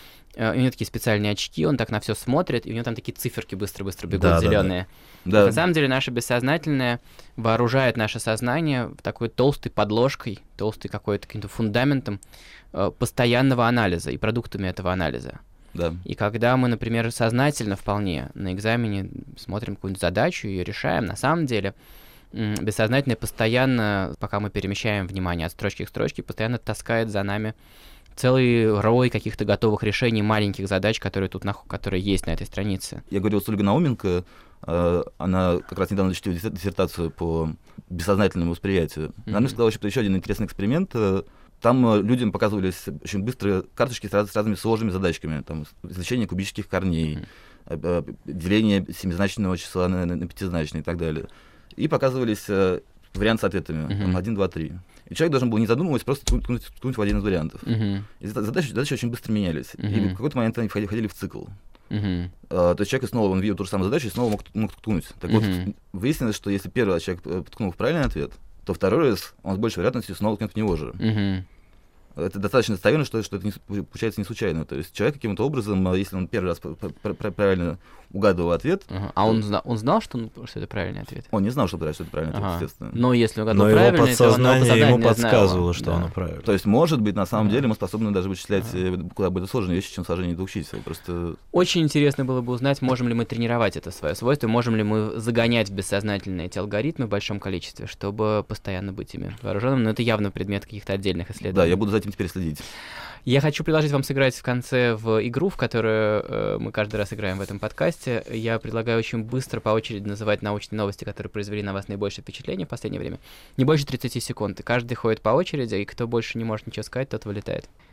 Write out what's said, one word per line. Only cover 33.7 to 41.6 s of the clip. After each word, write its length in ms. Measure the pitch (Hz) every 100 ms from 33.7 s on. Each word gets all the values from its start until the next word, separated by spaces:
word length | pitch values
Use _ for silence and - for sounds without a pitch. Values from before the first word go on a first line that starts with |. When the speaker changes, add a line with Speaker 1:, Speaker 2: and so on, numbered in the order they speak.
| 127 160 117 98 90 - - - -
Speaker 3:
э, 380 | - 85 87 87 - -
она 400 | 92 92 92 87
как 200 | - 98
раз 120 | 92
недавно 200 | 101 92
защитила 240 | 90 101
диссер-, 160 | 85 110
диссертацию 580 | 101 98 92 90 - 82
по 400 | - 85 82 80 78 - - -
бессознательному 600 | 87 82 98 95 92 85
восприятию. 600 | 85 98 95 78 - 78 - -
Она 120 | 101
мне 80 | 131
Speaker 1:
Мгм. 20 |
Speaker 3:
сказала, 220 | - 113
что 140 | 107 104
еще 140 | 127
один 160 | 104 95
интересный 300 | - 101 104
эксперимент, 440 | - 101 151 190
э, 280 | 117 101 95 - - - _